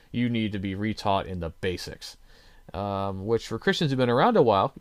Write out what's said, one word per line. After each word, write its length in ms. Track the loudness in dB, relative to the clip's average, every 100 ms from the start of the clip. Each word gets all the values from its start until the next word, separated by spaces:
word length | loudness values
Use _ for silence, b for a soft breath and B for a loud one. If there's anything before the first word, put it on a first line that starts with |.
| b
You 160 | -2 0
need 240 | 0 -2
to 60 | -2
be 160 | -4 -4
retaught 500 | -4 -2 0 0 -2
in 160 | -6
the 80 | -8
basics." 640 | -4 -4 -4 -8 -14 -16 -18 b b b b -12
Um, 520 | -6 -4 -2 -4 -4 -2
which 220 | -2 -2
for 100 | -4
Christians 340 | -2 0 0
who've 60 | 2
been 120 | 2
around 260 | 4 4 6
a 60 |
while, 320 | 6 6 2 -2